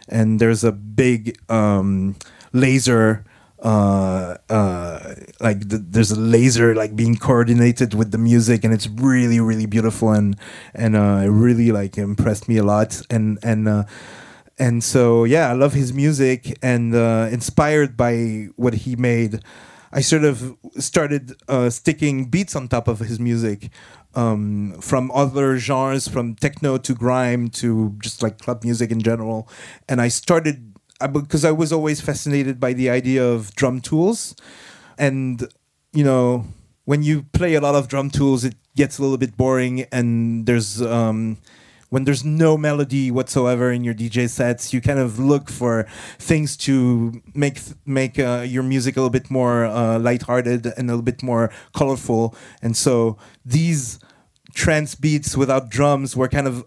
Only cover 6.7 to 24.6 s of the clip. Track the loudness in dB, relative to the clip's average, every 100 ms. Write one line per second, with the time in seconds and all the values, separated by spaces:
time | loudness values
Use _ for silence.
6.7 | 2 -2 0 2 2 2 4 4 4 4
7.7 | 2 0 0 0 0 4 4 4 2 2
8.7 | 0 -2 -2 0 2 2 2 2 0 0
9.7 | 0 0 0 2 2 2 -2 -8 -20 -18
10.7 | -4 0 2 2 2 4 4 4 4 4
11.7 | 2 -2 -4 -4 0 0 -2 0 0 2
12.7 | 2 0 -4 -4 -2 0 -2 -2 0 2
13.7 | 0 -2 -8 -20 -20 -20 -20 _ -2 0
14.7 | 0 0 4 6 6 4 4 2 2 2
15.7 | 2 -2 0 0 2 2 0 -4 -4 0
16.7 | 0 2 2 2 2 0 -4 -2 0 2
17.7 | 2 2 0 0 0 -2 -6 -10 -2 -2
18.7 | 0 -4 -2 0 0 -2 -4 -12 -20 -20
19.7 | -20 -6 -4 0 2 2 0 -8 -14 -16
20.7 | -10 -4 -2 0 -2 -6 -16 -4 0 0
21.7 | 0 -2 0 -2 -2 -2 -4 -4 -8 -4
22.7 | -2 -2 -4 -6 -4 -2 0 -2 -4 -10
23.7 | -20 -20 -20 _ -2 -2 0 -2 -4